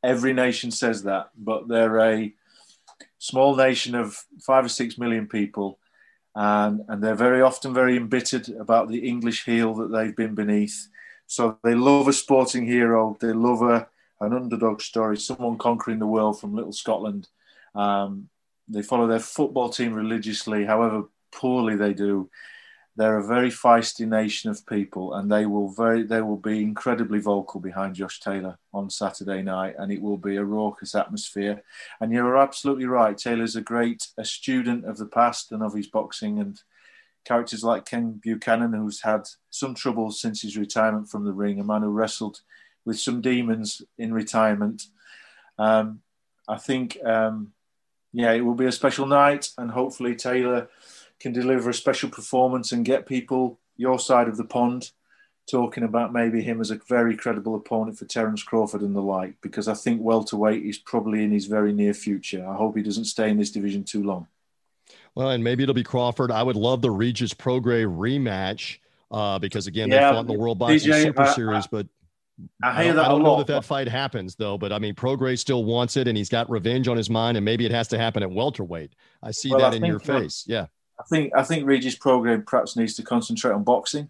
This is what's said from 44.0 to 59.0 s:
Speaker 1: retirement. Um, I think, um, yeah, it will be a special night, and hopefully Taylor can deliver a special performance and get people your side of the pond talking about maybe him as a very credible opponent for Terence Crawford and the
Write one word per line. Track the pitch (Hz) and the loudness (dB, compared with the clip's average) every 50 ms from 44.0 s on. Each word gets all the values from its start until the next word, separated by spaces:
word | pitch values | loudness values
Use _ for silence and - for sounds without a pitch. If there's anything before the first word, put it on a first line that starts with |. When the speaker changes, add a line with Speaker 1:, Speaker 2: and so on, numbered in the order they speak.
| 117 113 113 | -6 -4 -4
Speaker 1:
retirement. | 113 107 - - 113 110 107 104 101 104 104 113 - - _ _ _ _ - - - - - _ _ _ _ _ - | -4 -4 0 2 4 4 4 4 2 0 -4 -4 -6 -14 _ _ _ _ -20 -20 -20 -20 -20 _ _ _ _ _ 0
Um, | 107 110 110 110 110 110 110 110 _ _ _ _ _ _ _ _ _ - | 2 4 4 4 2 0 -8 -14 _ _ _ _ _ _ _ _ _ -8
I | 107 | -8
think, | 104 - - 135 127 127 113 - - - | -8 -4 -4 -2 -2 -2 -6 -8 -8 -2
um, | 117 113 113 110 110 110 110 104 104 _ _ _ _ _ _ _ _ _ _ _ _ - | 0 2 2 2 0 -2 -4 -10 -12 _ _ _ _ _ _ _ _ _ _ _ _ -4
yeah, | 120 120 113 | 0 2 4
it | 113 117 | 4 4
will | 123 120 120 | 2 0 2
be | 117 131 | 2 0
a | 127 | 0
special | 120 - - 135 127 - 139 | 0 2 0 0 0 0 0
night, | 135 143 143 143 143 143 143 - - - - | 4 6 6 6 6 4 2 -4 -10 -10 -8
and | 123 117 | -10 -6
hopefully | 117 127 127 131 - - 123 123 120 | -2 -2 -2 -2 -4 -4 -4 -4 -4
Taylor | 117 - 127 127 127 127 123 123 123 123 - _ _ _ - - - - _ _ _ | -2 -2 0 0 2 2 2 2 0 -2 -6 _ _ _ -20 -20 -20 -20 _ _ _
can | - 135 | -8 -4
deliver | 117 123 123 127 131 127 113 120 | -2 0 2 2 2 2 2 -2
a | 120 | -4
special | - - 143 131 - - 120 | 0 0 0 0 0 -2 -6
performance | - - 113 - - 127 127 127 127 127 117 - | -8 -10 -10 -2 2 2 4 4 2 -2 -4 -2
and | 123 120 117 | -2 -2 0
get | 120 135 135 - | 2 0 0 0
people | - 131 127 120 - 135 127 127 123 120 _ _ _ _ - | -2 -4 -4 -2 -2 0 0 0 0 -2 _ _ _ _ -2
your | 120 127 131 123 | 0 0 0 0
side | - - 131 123 120 117 | 2 4 4 4 4 4
of | 107 | 0
the | 110 113 | -4 -6
pond | 113 - 123 123 120 123 123 123 - _ _ _ _ _ _ _ _ _ _ _ - | -4 0 0 2 2 0 -4 -8 -12 _ _ _ _ _ _ _ _ _ _ _ -2
talking | - 127 120 117 - 123 | 0 0 0 0 -2 -4
about | 117 110 104 123 - - | -4 0 0 0 -2 0
maybe | 120 120 117 113 110 113 | 0 0 0 2 0 0
him | 107 120 117 113 | -2 -2 -4 -4
as | 113 104 | -4 -4
a | 110 107 _ - | -6 -8 _ 0
very | 123 120 117 117 110 | 2 2 2 2 0
credible | 110 - 120 113 104 98 113 110 | -2 -2 -4 -4 -2 -4 -4 -6
opponent | 104 - - 120 110 110 110 107 - | -6 -4 -4 -2 -2 -2 -4 -6 -12
for | 104 | -14
Terence | - - 120 113 110 110 107 | -6 -2 -2 -2 -2 -2 -6
Crawford | - - - 113 110 104 - 104 | -6 -2 0 0 0 0 -2 -4
and | 104 101 101 | -2 -2 -2
the | 101 | -2